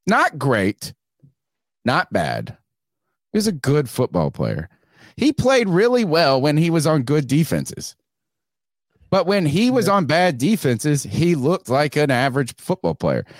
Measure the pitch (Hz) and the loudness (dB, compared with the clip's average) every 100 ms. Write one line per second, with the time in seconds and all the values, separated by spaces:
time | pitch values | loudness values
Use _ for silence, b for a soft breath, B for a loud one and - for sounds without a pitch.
0 | - 247 359 143 135 110 98 - - - | -2 0 0 -2 -2 0 0 -4 -12 -18
1 | _ _ _ _ _ _ _ _ 117 135 | _ _ _ _ _ _ _ _ -2 -2
2 | - 95 73 58 55 - _ _ _ _ | -2 -4 -4 -6 -8 -16 _ _ _ _
3 | _ _ _ 214 214 156 - 147 131 - | _ _ _ -2 -2 -2 0 0 0 -4
4 | 123 87 73 - 57 53 85 b b b | -2 -2 -4 -4 -4 -4 -10 b b b
5 | b - 285 - 247 262 196 175 240 247 | b -2 -2 0 2 2 2 2 2 2
6 | 202 160 151 135 147 151 170 165 147 156 | 2 2 4 2 2 2 2 2 2 0
7 | 123 151 123 143 165 76 67 - - - | 0 -2 0 0 0 -4 -6 -12 -16 -18
8 | _ _ _ _ _ _ _ _ _ _ | _ _ _ _ _ _ _ _ _ _
9 | _ 190 175 202 156 165 247 254 190 202 | _ 0 2 0 2 2 2 2 2 0
10 | 139 165 180 127 151 220 139 117 151 143 | 2 2 2 0 0 0 0 0 0 -2
11 | 101 - 170 156 135 185 - 131 151 147 | -2 0 0 2 0 -2 0 0 0 0
12 | 147 123 135 131 123 - - 185 175 143 | 0 2 0 -2 -4 -6 -6 -4 -4 -2
13 | 80 62 B | -2 -2 B